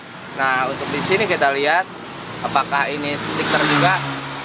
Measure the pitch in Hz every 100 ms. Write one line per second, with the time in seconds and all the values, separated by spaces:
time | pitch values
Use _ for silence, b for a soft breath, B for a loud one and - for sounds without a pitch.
0 | - - - - 135 131 131 139 139 143
1 | 170 196 208 170 143 139 143 165 190 -
2 | - - - - - 139 131 139 127 147
3 | 147 143 - 156 147 156 151 147 175 185
4 | 139 - - -